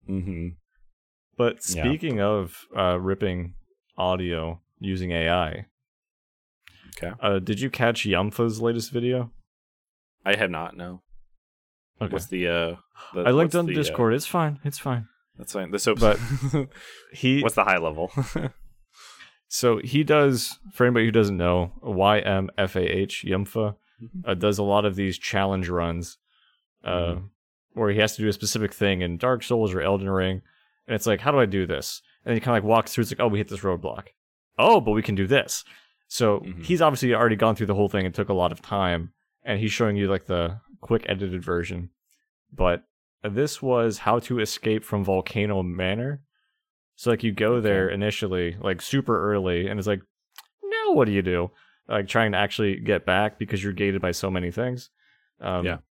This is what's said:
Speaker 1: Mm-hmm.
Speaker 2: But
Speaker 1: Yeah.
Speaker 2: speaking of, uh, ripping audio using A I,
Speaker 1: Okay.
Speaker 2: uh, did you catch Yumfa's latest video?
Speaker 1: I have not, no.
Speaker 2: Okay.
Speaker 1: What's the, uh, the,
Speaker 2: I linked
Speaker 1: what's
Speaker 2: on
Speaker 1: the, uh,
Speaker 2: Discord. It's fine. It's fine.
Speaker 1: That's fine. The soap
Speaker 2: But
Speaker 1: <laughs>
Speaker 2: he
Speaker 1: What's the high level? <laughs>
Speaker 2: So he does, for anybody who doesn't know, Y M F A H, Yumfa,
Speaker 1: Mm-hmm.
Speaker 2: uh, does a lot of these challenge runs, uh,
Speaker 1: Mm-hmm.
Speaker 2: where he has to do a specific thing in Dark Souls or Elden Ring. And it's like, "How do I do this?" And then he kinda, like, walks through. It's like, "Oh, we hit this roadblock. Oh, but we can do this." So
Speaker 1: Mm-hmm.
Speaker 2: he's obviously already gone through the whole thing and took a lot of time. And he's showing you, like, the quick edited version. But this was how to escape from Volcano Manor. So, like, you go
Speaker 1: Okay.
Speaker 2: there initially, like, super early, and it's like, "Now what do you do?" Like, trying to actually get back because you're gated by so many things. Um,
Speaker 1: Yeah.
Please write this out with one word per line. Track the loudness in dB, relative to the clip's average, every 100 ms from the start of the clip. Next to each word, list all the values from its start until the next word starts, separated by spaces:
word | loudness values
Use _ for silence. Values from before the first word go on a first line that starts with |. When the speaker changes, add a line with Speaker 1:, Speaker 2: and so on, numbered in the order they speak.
| -6
Speaker 1:
Mm-hmm. | -6 -6 -8 -8 -10 _ _ _ _ _ _ _ -2
Speaker 2:
But | -2 -2 -8
Speaker 1:
Yeah. | -2
Speaker 2:
speaking | 0 0 -2 0
of, | 0 0 -2 -10 -12 -2
uh, | 0 0
ripping | -2 -2 -2 -4 -8 -12 _ _ _ -4
audio | 0 0 -2 -4 -4 -8 _ _
using | -6 -4 -2
A | 0 2
I, | 2 0 -6 -14 _ _ _ _ _ _ _ _ _ -20 _ -20 -12
Speaker 1:
Okay. | -12 -4
Speaker 2:
uh, | 0 0
did | 0 -4
you | -4
catch | 0 0 0
Yumfa's | 0 0 0 0 -2 0
latest | -2 -2 -4
video? | -4 0 -2 -4 -12 _ _ _ _ _ _ _ _
Speaker 1:
I | -2 0
have | 0
not, | -2 -8 -10
no. | -14 -14 _ -20 -20 _ _ _ _ _ _ _
Speaker 2:
Okay. | -6
Speaker 1:
What's | -6 -6
the, | -2 0
uh, | 0 -2 -6 _ -20 -10
the, | -2
Speaker 2:
I | 2
linked | 4 4
Speaker 1:
what's |
Speaker 2:
on | 2 0
Speaker 1:
the, |
uh, | 0
Speaker 2:
Discord. | -2 2 2
It's | 2 0
fine. | 0 0 -2
It's | -8 -6
fine. | -4 -4 -6 _ _ -20
Speaker 1:
That's | -10
fine. | -8 -4
The | -2
soap | 0 4
Speaker 2:
But | 6 4
Speaker 1:
<laughs> | 0 -4 -2 -2 -4 -10 -20 -20 -20
Speaker 2:
he | -2 2 4
Speaker 1:
What's | 2
the | 2
high | 4 4
level? | 2 -4 -4 -4 -4
<laughs> | -4 -6 -10 -20 _ _ _ -20 -20 -20 _ _
Speaker 2:
So | 0 2 2
he | 2 0
does, | 4 6 6 4 -2 -10 -18
for | 2 4
anybody | 4
who | 4
doesn't | 4 4 2
know, | 2 2 0 -6
Y | -6 2 4 4
M | 2 0 -2 -2
F | -2
A | 0
H, | 0 0 -2 -4 -2
Yumfa, | -2 -2 -2 -2 -4 _ _
Speaker 1:
Mm-hmm. | -16 -10 -4
Speaker 2:
uh, |
does | 0 0 2
a |
lot | 2 2 2
of | 0
these | -2 -2
challenge | -4 -2 0 -2 -2
runs, | -2 -2 -4 -8 -14 _ _ _ _ _ _
uh, | -6 -2 -2
Speaker 1:
Mm-hmm. | -4 -10 _ _ _ _
Speaker 2:
where | -4 0
he | 2
has | 2 2
to |
do | -2
a |
specific | -2 -4 -2 -4
thing | 0 0 0
in | -2 -2
Dark | -2 -2
Souls | 0 0 0
or | 0
Elden | 0 0 0
Ring. | 0 0 -2 -10 _ _ _ -6
And | -4
it's | 0
like, | 0
"How | 2
do | 2
I | 2
do | 2 -2
this?" | -2 -6 -12 _ _
And | -4
then | -2
he |
kinda, | 0
like, | 0
walks | 4 2 2
through. | -2
It's | -4
like, | 0
"Oh, | 0
we | 0
hit | -4
this | -4
roadblock. | -2 -2 -6 -10 -16 _ _ _ _ 2
Oh, | 6 6
but | 4
we | 0
can | 0
do | -2 2
this." | 2 0 -8 -12 -20 _ _ _
So | 0 2 2
Speaker 1:
Mm-hmm. | -2 -12
Speaker 2:
he's | -2 4
obviously | 4 4 2
already | 4 4 4
gone | 2
through | 2 0
the | 2
whole | 2
thing | 2 -2
and |
took | -4 -2
a |
lot | 2 0
of | -2
time. | -4 0 0 0 -4 _ _ _
And | -6 -2
he's | -2
showing | 0 0 2
you, | 0
like, | -2
the | -2 -2 -2 -6 _ -20
quick | -2 -2 0
edited | -4 -4 -6
version. | -4 -4 -4 -8 -10 _ _ _ _ _ _
But | 0 2 2 _ _ _ _
this | -6 -2 -2 -2
was | 0 2 2 0
how | 0 0
to | 0 -2
escape | -2 -2 -2 -2
from | -2 -2
Volcano | 0 0 0 -4 -2 -2
Manor. | -4 -4 -4 -2 -4 -8 _ _ _ _ _ _ _ _
So, | 0
like, | 2
you | 0
go | 0 2
Speaker 1:
Okay. | 2 2
Speaker 2:
there | 2 2
initially, | 0 -2 -2 -2 -2 -2 -2
like, | -4 -4
super | -2 -2 2 0 2
early, | 0 2 0 0
and | -2
it's | -2
like, | -2 -4 _ _ -20 -20 _
"Now | -6 -2 2
what | 4
do | 4
you | 2
do?" | 0 -2 -2 _ _ _ -6
Like, | -4 0
trying | 0 4
to | 4
actually | 2 0 0 0
get | 0 0
back | 2 2 2 -2
because | -4 -4
you're | -4
gated | 0 0 0
by | -2
so | -2 -2
many | -2 -4
things. | -4 -4 -6 -12 _ _ _ _ _
Um, | -4 -2 -2
Speaker 1:
Yeah. | -4 _